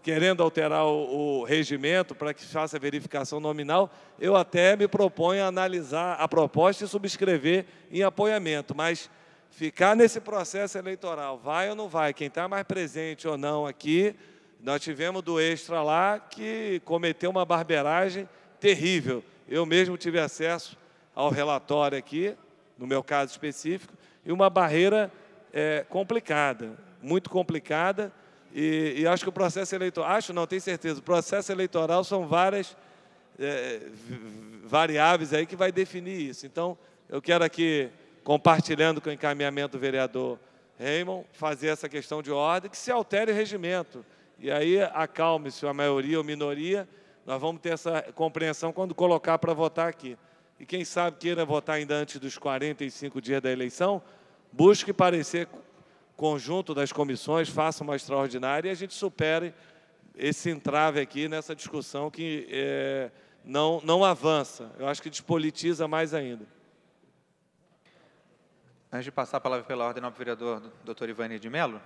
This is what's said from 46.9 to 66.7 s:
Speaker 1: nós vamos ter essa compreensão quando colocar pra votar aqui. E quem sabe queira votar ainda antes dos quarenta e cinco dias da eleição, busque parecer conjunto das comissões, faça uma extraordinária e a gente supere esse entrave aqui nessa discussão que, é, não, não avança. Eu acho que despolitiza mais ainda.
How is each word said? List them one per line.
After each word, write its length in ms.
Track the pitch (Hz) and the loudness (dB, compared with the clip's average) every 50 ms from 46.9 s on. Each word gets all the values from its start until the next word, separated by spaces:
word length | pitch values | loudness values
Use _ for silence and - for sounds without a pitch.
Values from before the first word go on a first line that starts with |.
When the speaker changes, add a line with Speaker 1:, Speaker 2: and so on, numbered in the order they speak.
| - - _ _ _ _ _ | -16 -20 _ _ _ _ _
Speaker 1:
nós 160 | - 135 131 | -6 -6 -2
vamos 200 | 139 160 170 160 | -2 -4 -4 -4
ter 140 | - 170 165 | -4 -4 -4
essa 280 | 156 - 170 165 156 - - - | -2 -2 -2 -2 -2 -4 -6 -2
compreensão 560 | - 160 160 160 160 160 160 151 - - 165 | -2 -2 0 0 -2 -2 -2 -2 -2 -4 -4
quando 240 | 160 - 190 185 160 | -2 -2 -4 -4 0
colocar 440 | - 185 180 170 175 - - 165 160 | 2 4 4 4 4 4 2 2 2
pra 160 | - 165 165 | 2 0 2
votar 340 | 151 165 156 - - 165 170 | 2 0 0 2 0 -2 -2
aqui. 280 | 160 - - 127 123 _ _ _ _ _ _ _ _ _ | -4 -8 -12 -14 -14 _ _ _ _ _ _ _ _ _
E 60 | - | -12
quem 220 | - - 185 175 | -8 -6 -6 -6
sabe 320 | - - 175 175 175 156 - | -4 -2 0 0 0 -2 -2
queira 260 | 165 170 175 165 160 | -4 -2 0 0 0
votar 320 | 143 151 147 - - 156 | 0 0 -2 0 0 -2
ainda 180 | 151 151 143 151 | -2 0 -2 -2
antes 240 | 147 147 - - 139 | -2 -2 -4 -8 -10
dos 200 | 131 135 - - | -10 -10 -10 -6
quarenta 440 | - 143 135 131 139 151 147 - | -4 -4 -2 -2 -2 -4 -4 -6
e 80 | 143 131 | -8 -8
cinco 300 | - - 143 139 135 131 | -8 -10 -12 -8 -8 -8
dias 220 | 113 120 139 135 | -2 -2 -2 0
da 100 | 127 131 | 0 0
eleição, 480 | 127 127 127 123 120 - 175 196 202 190 - - - _ _ _ _ _ _ _ | -2 -2 -4 -6 -2 0 0 0 0 -2 -6 -14 -20 _ _ _ _ _ _ _
busque 400 | - 127 165 190 208 - - 202 | 2 8 10 10 10 8 4 -4
parecer 560 | 190 - 185 180 175 165 143 - - 170 170 - - - - _ _ - - _ _ _ _ _ _ | 2 4 4 4 4 2 -2 -2 -2 -4 -4 -4 -10 -20 -20 _ _ -20 -20 _ _ _ _ _ _
conjunto 580 | - 151 156 151 139 113 131 170 190 185 - 156 | -2 0 0 0 0 -4 -4 -4 -4 -2 -2 -2
das 160 | 139 143 135 | -2 -2 -2
comissões, 560 | - 151 147 139 127 117 - 151 151 165 160 | 0 -2 -2 -2 -2 -6 -2 0 0 0 0
faça 380 | - - 156 156 160 156 - 151 | 0 0 0 0 0 -2 -4 -6
uma 100 | 147 143 | -6 -6
extraordinária 760 | 139 - - 139 139 139 131 120 127 127 131 139 151 160 190 | -6 -4 -2 -2 0 0 -2 -4 -4 -2 -2 -2 0 -2 -4
e 20 | |
a 20 | 190 | -6
gente 200 | 160 190 190 - | -6 -8 -12 -8
supere 580 | - 202 190 - - 160 156 160 165 175 175 165 - - - _ _ _ _ _ _ _ - _ | -6 -6 -6 -2 -2 0 0 2 0 -2 -6 -10 -14 -20 -20 _ _ _ _ _ _ _ -20 _
esse 320 | - - 147 147 - - 175 | -4 -2 -2 -2 -2 -4 -6
entrave 500 | 160 143 - 147 139 151 151 160 143 151 | -6 -4 -4 0 2 4 4 4 2 0
aqui 300 | 135 - - 139 151 156 | -4 -2 -6 -6 -6 -4
nessa 260 | 156 156 151 - 156 | -6 -8 -8 -8 -12
discussão 560 | 147 - - - 151 127 - - 143 147 151 | -12 -12 -10 -8 -8 -8 -8 -8 -6 -6 -6
que, 380 | - 156 165 165 156 147 123 - | -6 -8 -6 -6 -6 -6 -8 -6
é, 600 | - 135 139 139 139 139 135 139 135 135 127 117 _ - _ _ _ _ _ | -6 -4 -4 -2 -4 -4 -4 -4 -4 -4 -6 -8 _ -20 _ _ _ _ _
não, 380 | - 131 143 156 156 165 160 147 | -4 0 2 2 2 2 0 2
não 180 | 156 170 185 | 2 4 6
avança. 720 | 196 190 175 - 139 160 156 147 135 - - - 117 110 110 - | 6 4 4 2 2 2 2 2 0 -4 -10 -16 -18 -18 -12 -6
Eu 100 | 131 139 | -4 -4
acho 140 | 147 - | -4 -4
que 80 | - 160 | -8 -12
despolitiza 760 | 151 - - - 170 160 156 156 - - 160 170 175 147 165 | -12 -12 -2 -2 0 0 0 -2 -4 -2 -2 -2 0 0 -2
mais 280 | 151 156 160 165 151 156 | -2 0 -2 -2 -2 -2
ainda. 320 | 151 139 123 120 110 104 - _ _ _ _ | -4 -4 -6 -10 -12 -14 -20 _ _ _ _